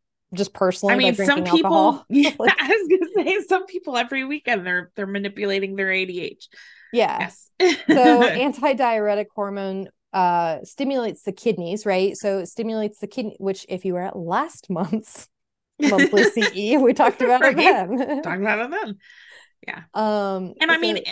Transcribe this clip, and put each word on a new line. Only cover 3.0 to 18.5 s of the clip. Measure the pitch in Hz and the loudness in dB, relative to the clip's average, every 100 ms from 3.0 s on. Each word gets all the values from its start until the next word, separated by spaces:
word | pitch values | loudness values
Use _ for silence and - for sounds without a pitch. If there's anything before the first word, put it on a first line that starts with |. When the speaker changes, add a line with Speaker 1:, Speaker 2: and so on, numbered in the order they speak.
| 339 415 | 2 -2
Speaker 2:
gonna | 339 | 0
say, | 392 - | -2 0
some | 370 381 | -2 -2
people | 370 311 247 | -12 -6 -4
every | 247 269 262 | -4 -4 -6
weekend, | 294 247 220 180 | -6 -4 -4 -2
they're, | 180 175 - | -6 -6 -8
they're | 196 | -8
manipulating | 202 196 202 202 196 196 196 | -6 -8 -6 -2 -2 -4 -4
their | 190 | -2
A | 190 185 | -2 -4
D | 175 | -6
H. | 160 - - - - - - | -10 -12 -20 -20 -20 -20 -6
Speaker 1:
Yeah. | 233 196 - | 0 0 0
Speaker 2:
Yes. | - - - - | -6 -10 -14 2
<laughs> | 359 302 - | 2 2 2
Speaker 1:
So | 311 247 - | 6 8 6
antidiuretic | 240 160 277 247 285 262 247 226 208 208 202 - | 4 2 -2 0 -2 0 0 0 0 -2 -4 -6
hormone, | 202 196 196 190 190 _ _ | -6 -6 -6 -6 -10 _ _
uh, | 196 180 175 170 160 | 0 2 2 0 -4
stimulates | - - 269 269 233 175 | -8 -6 -2 -2 -4 -6
the | - | -8
kidneys, | 190 233 190 170 208 214 | -4 -2 -2 -4 -4 -2
right? | 185 190 - | 0 0 -2
So | 208 196 | -4 -4
it | 170 | -4
stimulates | - 220 220 214 214 | -8 -6 -4 -6 -8
the | 240 | -10
kidney, | - 214 - | -8 -8 -6
which | 196 190 - | -6 -6 -8
if | 180 190 | -6 -4
you | |
were | 180 | -4
at | 185 - | -4 -8
last | 170 196 320 - - | -4 -4 -4 -8 -8
month's | 175 175 214 - - - _ _ | -4 -4 -4 -8 -14 -16 _ _
Speaker 2:
<laughs> | _ _ - | _ _ -2
Speaker 1:
monthly | 294 196 185 208 | 2 4 4 4
C | 220 - 208 | 4 2 -2
E, | 185 208 285 | -2 0 4
we | 254 | 4
talked | - 240 - | 4 2 2
about | 247 247 | 2 4
it | 269 294 | 4 4
Speaker 2:
Right. | |
Speaker 1:
then. | 339 247 180 240 254 285 | 4 2 0 -4 -4 -4
<laughs> | |
Speaker 2:
Talked | 247 185 | -4 -4
about | 208 | -2